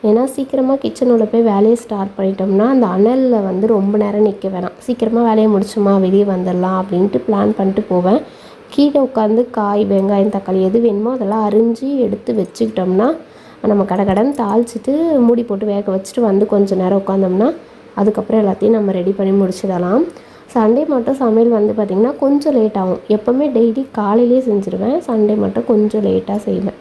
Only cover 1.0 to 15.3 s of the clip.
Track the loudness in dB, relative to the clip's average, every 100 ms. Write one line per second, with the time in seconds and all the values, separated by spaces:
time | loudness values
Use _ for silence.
1 | 2 2 2 2 2 4 4 2 -2 -6
2 | -6 -2 -4 -2 0 2 2 2 2 2
3 | 2 2 2 2 0 -2 0 2 2 0
4 | 0 2 0 0 -6 -6 -8 -10 -8 -2
5 | 0 0 2 2 2 2 0 -2 2 2
6 | 2 2 2 0 -2 -2 -2 -2 -2 0
7 | 0 -2 -2 0 0 0 -2 -2 -2 0
8 | 2 0 -2 -20 -20 -20 -10 0 2 2
9 | 0 0 0 0 0 -2 -2 0 0 0
10 | 2 2 0 -2 -2 0 2 2 0 0
11 | -4 -4 -2 -2 0 2 2 0 -4 -2
12 | -2 -2 -4 -4 -4 -4 -4 -2 0 2
13 | 0 -2 -8 -20 -20 -6 0 0 0 0
14 | 0 2 0 -2 -2 0 -2 -4 -4 -2
15 | 0 2 2